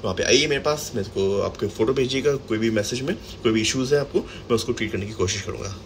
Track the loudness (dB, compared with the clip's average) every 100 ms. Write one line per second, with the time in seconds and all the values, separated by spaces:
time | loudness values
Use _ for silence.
0 | -2 -2 4 4 6 2 2 -2 -2 -6
1 | -4 0 0 2 0 -2 -6 0 2 2
2 | 2 2 2 0 0 0 2 2 0 -4
3 | -4 -6 -8 -2 2 2 2 0 2 2
4 | 2 -2 -2 -12 0 0 0 -2 -2 -4
5 | -6 -2 -2 -2 -6 -8 -8 -10